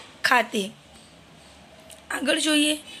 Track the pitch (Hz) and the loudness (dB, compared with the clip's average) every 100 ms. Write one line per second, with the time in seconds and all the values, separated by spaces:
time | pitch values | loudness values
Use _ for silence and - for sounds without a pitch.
0 | - - - 247 226 226 196 - - - | -18 -6 2 2 2 -2 -6 -10 -20 -20
1 | - - - - - - - - - - | -20 -20 -20 -20 -20 -20 -20 -20 -20 -20
2 | - - 269 320 302 302 302 302 - - | -12 -4 -2 0 2 2 2 0 -6 -20